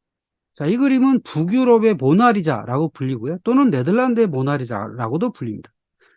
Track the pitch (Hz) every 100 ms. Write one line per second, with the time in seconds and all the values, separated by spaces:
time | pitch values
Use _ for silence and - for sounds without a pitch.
0 | _ _ _ _ _ - 151 240 277 262
1 | 269 254 - 151 170 247 247 233 220 165
2 | 131 180 240 202 156 113 107 131 160 -
3 | 131 123 123 180 220 262 262 135 127 226
4 | 254 233 214 131 135 143 123 107 107 117
5 | 113 156 240 - 120 101 - _ _ _
6 | _